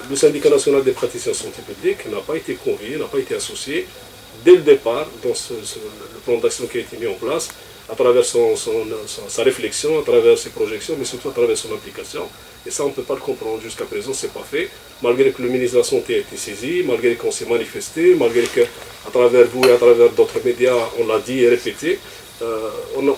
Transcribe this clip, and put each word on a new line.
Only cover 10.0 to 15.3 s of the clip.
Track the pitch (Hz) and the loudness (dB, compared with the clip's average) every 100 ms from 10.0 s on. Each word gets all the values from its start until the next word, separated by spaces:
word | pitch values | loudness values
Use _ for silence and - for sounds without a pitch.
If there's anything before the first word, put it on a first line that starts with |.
travers | 123 120 117 117 | 2 4 6 4
ses | - | 2
projections, | - 107 107 - 147 | -4 -4 -4 -6 -6
mais | 123 | -6
surtout | 123 143 | -8 -8
à | |
travers | 120 120 107 | 0 0 0
son | 113 | -4
application. | 104 98 98 92 - 90 - - - - | -10 -12 -16 -12 -12 -12 -14 -20 -18 -12
Et | |
ça, | - | -4
on | 139 | -4
ne | |
peut | 131 | -4
pas | - 104 | -6 -6
le | |
comprendre. | - - 110 110 | -4 -6 -6 -8
Jusqu'à | 113 - 101 | -8 -10 -8
présent, | 104 113 | -8 -6
ce | 131 - | -6 -8
n'est | |
pas | - - | -10 -8
fait. | 147 185 - - - | -6 -6 -10 -20 -4
Malgré | 123 127 135 | 0 4 2